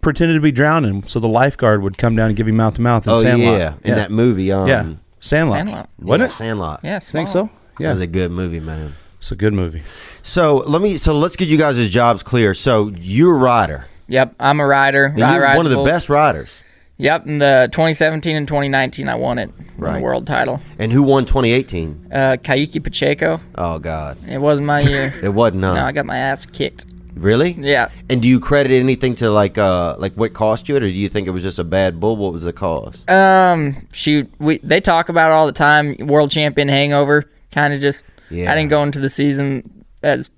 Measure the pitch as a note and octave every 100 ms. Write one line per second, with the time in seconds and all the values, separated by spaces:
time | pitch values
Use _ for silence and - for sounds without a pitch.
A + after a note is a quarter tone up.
0 | - - E3+ D#3+ D3+ B2+ D3+ D#3+ B2+ G2
1 | - - A2+ A2 C3+ - A#2+ G#2+ G2 F#2
2 | A#2+ A2+ A2 G#2 A2 A2 A2 G#2+ A#2+ A#2
3 | A2 A2+ A#2+ A#2+ A#2+ A2 E2 D2 - G#2+
4 | G2+ G#2+ A#2+ G2+ F#2+ F#2+ G2 B2+ D#2+ D#2
5 | _ _ - D3 D#3+ G#2 F#3+ G#3+ - -
6 | F2+ C#3 B3+ - A2+ A2 E2 D2+ - G3
7 | - D3+ E3 F#3 G#3+ - _ - D#3 A2
8 | F2+ F2 F2+ F2 F2+ E2 D#2+ D#2 D2+ C#2+
9 | - - - F2+ G#2+ G2+ F2+ D#2+ D2+ -
10 | - - - - D#3+ C#3 - E3+ G3+ F3
11 | - D3+ E3+ - F3+ D#3 D3+ B2 A2+ F#2+
12 | A#2+ A2+ - B2 G#2+ F#2+ - A2+ G#2 F#2
13 | F2 G#2+ E3+ D#3+ B2+ A#2+ F2+ C#2+ - -
14 | - B2+ B2+ _ C3+ D3 C#3+ C#3 C#3 C#3
15 | C#3 D3 A#2+ C#3 C#3 C#3+ E3 C3 C#3 E3+
16 | - C#3+ D3+ E2 - - _ _ _ _
17 | C3+ D#3+ - D3+ C#3+ C3+ B2 - D#3+ D#3
18 | D#3 D#3+ E3 D#3 C#3+ D3 C#3 C3+ C3 -
19 | C#3 A#2 B2+ B2 G#2 - D2 - - -
20 | B2+ B2+ - C3 B2 C3 - - A2 B2
21 | C#3 C3+ B2+ C#3 A#2+ A#2+ C3+ F#2 D#2+ D2+
22 | - C3+ C3+ B2+ - C3+ D3+ - - -
23 | C#3+ D3 D#3+ D#3+ - - F2 D#3+ - D#2
24 | D2 C2+ - C3+ D3 D3 D3 D3 C#3+ C#3
25 | C3+ C3+ G2 G2+ A#2 F#2+ F#2+ F2+ C3 D3
26 | C#3 B2+ C3+ C3+ - - C3+ - - -
27 | - - F2+ A#2 E3 E3+ C#3 C#3 A#2 -
28 | - B2+ A#2 B2+ - D3 C3+ C3 B2+ C3
29 | C3 A#2+ A#2 G#2 G2+ - G2+ F2+ E2+ -
30 | F#2+ G2 A2+ - A2 A2 - C#3+ G#2+ F#2
31 | G2 G#2 F#2 F#2 F#2 F2+ E2+ F#2 F#2+ E2
32 | G2+ A2 G2+ E2+ E2+ E2+ F#2+ D#2+ - -
33 | - F#3+ F#3+ F#3+ F#3 E3+ D3 C#3 - -
34 | - D3 C#3 - D3 D#3+ C3 D#3 G3 E3
35 | E3+ E3+ D#3+ D#3+ D#3 - D3 D3+ D3 C#3
36 | D3 D3 D3 D#3 D3+ C#3+ C#3+ C#3 C#3+ C#3+
37 | C#3+ D3 C#3+ _ _ - D3 C#3+ C#3 C#3
38 | - _ _ E2+ F2 D3+ D#3 D3 D3 C#3+
39 | C3+ - C#3+ C#3 C#3 C3+ - - - -
40 | D3 C3+ D#3+